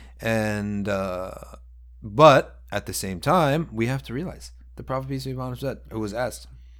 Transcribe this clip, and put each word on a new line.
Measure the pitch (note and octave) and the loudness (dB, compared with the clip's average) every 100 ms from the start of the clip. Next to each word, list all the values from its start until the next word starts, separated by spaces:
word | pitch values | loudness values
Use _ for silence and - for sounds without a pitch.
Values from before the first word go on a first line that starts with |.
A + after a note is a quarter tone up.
| - - | -20 -6
And, | A2+ A2+ G#2+ G#2 G#2 G2+ G2+ | -2 0 0 -2 -2 -2 -2
uh, | G2 F#2+ F2+ F#2 - - - - - - - | -2 -2 -4 -6 -10 -16 -18 -20 -20 -20 -16
but | A2+ G#2 D3+ C#3 - - - | -4 8 10 10 6 -6 -6
at | G#2 - | -6 -4
the | |
same | F#2+ G2 F#2 | -6 -6 -4
time, | C3+ F3+ D3 D3 C#3+ | 2 4 4 2 -2
we | A2 A#2 | -2 -2
have | C3+ | -2
to | - | -6
realize | A#2+ F3+ - - - - - | -8 -8 -10 -16 -18 -18 -14
the | |
Prophet, | A#2 C3 C3+ | -8 -6 -6
peace | C#3 | -6
be | C3+ | -6
upon | B2+ B2+ | -8 -8
him, | A#2+ | -6
said, | C3+ A2+ - | -6 -8 -8
who | A2 | -6
was | G#2+ | -4
asked, | A2 B2 - - - - | -4 -4 -6 -16 -20 -20